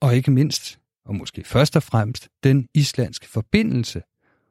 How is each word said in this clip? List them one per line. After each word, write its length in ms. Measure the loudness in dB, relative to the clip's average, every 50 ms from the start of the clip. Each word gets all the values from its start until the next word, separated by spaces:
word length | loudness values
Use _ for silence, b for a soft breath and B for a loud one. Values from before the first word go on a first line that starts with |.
og 160 | 0 2 2
ikke 140 | 2 2 2
mindst, 480 | 2 2 2 0 -2 -6 -10 -12 -18 _ _ _ _ _ _
og 100 | -10 -10
måske 300 | -10 -10 -12 -14 -14 -12
først 320 | -2 2 2 2 4 2
og 60 | 0
fremmest, 460 | -2 2 0 0 0 -2 -6 -10 -16 _ _ _ 2
den 240 | 2 2 2 0 0 _
islandske 540 | 0 0 2 -2 -4 -6 -6 -6 -14 -16 -8
forbindelse 760 | -8 -8 -4 0 0 0 0 0 -2 -2 -4 -4 -8 -12 -14 _ _ _ _ _ _ _ _ _